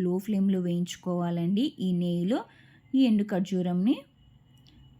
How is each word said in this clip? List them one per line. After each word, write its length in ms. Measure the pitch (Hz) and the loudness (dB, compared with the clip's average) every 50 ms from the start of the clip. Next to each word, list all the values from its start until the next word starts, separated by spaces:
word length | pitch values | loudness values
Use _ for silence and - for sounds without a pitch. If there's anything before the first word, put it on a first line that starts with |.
| 180 | -2
లో 80 | 180 180 185 208 | -2 -2 -2 -2
ఫ్లేమ్‌లో 360 | - 214 196 190 196 190 185 180 175 | -2 -2 0 2 2 2 0 0 0
వేయించుకోవాలండి. 960 | 175 175 175 175 - - - 180 180 175 175 175 175 170 170 170 202 202 254 311 - - - 185 | -2 -2 -2 -4 -6 -10 -6 -4 -4 -2 -2 -2 -2 -2 0 0 0 0 0 -2 -4 -4 -2 -2
ఈ 40 | 180 175 | 0 0
నెయ్యిలో 380 | 175 175 175 175 170 185 233 311 466 - - - - - - - _ - - | 0 0 0 0 0 0 -2 -2 -4 -6 -16 -20 -20 -20 -20 -20 _ -2 2
ఈ 80 | 262 269 247 | 4 4 4
ఎండు 160 | 214 208 208 208 208 | 4 4 2 0 0
ఖర్జూరంని 640 | 180 196 202 196 185 180 180 180 180 185 220 277 - - _ _ _ _ - _ - _ _ _ - - - - - - - - - | -2 -2 -2 -2 -2 -2 0 0 0 2 2 2 0 -2 _ _ _ _ -20 _ -20 _ _ _ -20 -20 -20 -20 -20 -20 -20 -20 -20